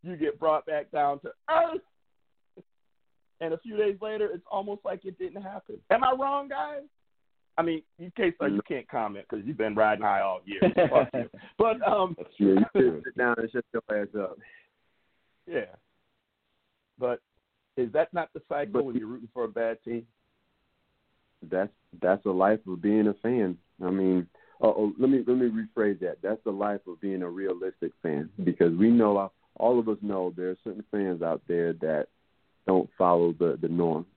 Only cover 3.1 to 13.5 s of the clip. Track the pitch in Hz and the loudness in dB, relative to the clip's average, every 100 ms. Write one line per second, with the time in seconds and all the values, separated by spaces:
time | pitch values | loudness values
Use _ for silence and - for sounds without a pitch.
3.1 | _ _ _ 165 165 233 214 214 196 214 | _ _ _ -6 -6 -6 -2 -2 -2 -6
4.1 | 214 208 175 - 196 202 202 202 190 190 | -4 -4 -4 -8 -6 -6 -8 -8 -8 -12
5.1 | 175 180 196 196 202 - 214 _ 226 254 | -10 -10 -10 -14 -14 -16 -20 _ 2 2
6.1 | 262 277 285 277 269 294 294 285 _ _ | 0 -2 -4 -6 -8 -8 -10 -14 _ _
7.1 | _ _ _ _ - 165 160 _ _ 175 | _ _ _ _ -2 -2 -4 _ _ -14
8.1 | - 190 170 143 202 - 139 - 127 107 | -2 -2 0 -2 -2 -4 -8 -6 -4 -4
9.1 | 98 - 110 107 131 110 104 107 104 107 | -6 -10 -8 -6 -2 -2 4 4 4 2
10.1 | 98 95 92 - 101 185 - 165 127 123 | 2 0 -2 -8 2 2 4 6 6 4
11.1 | 131 117 - - - 226 226 233 208 185 | -4 -6 -12 -20 0 2 2 2 2 0
12.1 | 165 - - - 95 226 202 95 78 - | -4 -12 2 4 6 4 4 4 2 -8
13.1 | - 123 117 113 | -2 0 0 -2